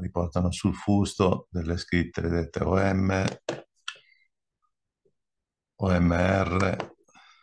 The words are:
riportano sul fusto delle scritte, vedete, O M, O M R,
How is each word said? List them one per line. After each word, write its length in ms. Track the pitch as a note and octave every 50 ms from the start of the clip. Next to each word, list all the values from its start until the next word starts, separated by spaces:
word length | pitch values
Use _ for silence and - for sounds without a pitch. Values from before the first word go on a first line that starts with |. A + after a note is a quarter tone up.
riportano 500 | F#2 F#2 - F2 F2 E2+ - F2+ F2+ F2
sul 240 | F2 - - G2 F2+
fusto 720 | - - - G2+ G2+ G2 - - - G2 F2+ - - - _
delle 260 | - F2+ E2 D#2+ F2
scritte, 440 | F2 - - F2+ F2 E2 - - -
vedete, 420 | E2 E2+ E2+ E2+ E2 D#2+ - - -
O 120 | E2 F2+
M, 500 | F#2+ G2 G2 F#2+ F#2+ F#2+ F#2+ F#2+ F#2+ F#2+ F#2+ - - _ - - - - _ _ _ _ - - - _ _ _ _ _ _ _ _ _ _ _ _ _ _ _ _ _ _ _ _ _ _ _ _ _ _ _ _ _ _ _ _ _ _ _
O 100 | - G2+ F#2
M 220 | F2+ F2 F2 F2
R, 680 | E2+ E2+ F2+ F#2+ G2 G2 F#2+ F#2 F2 F#2 F#2+ F#2+ - - - - - _ _ _ - - - - _ _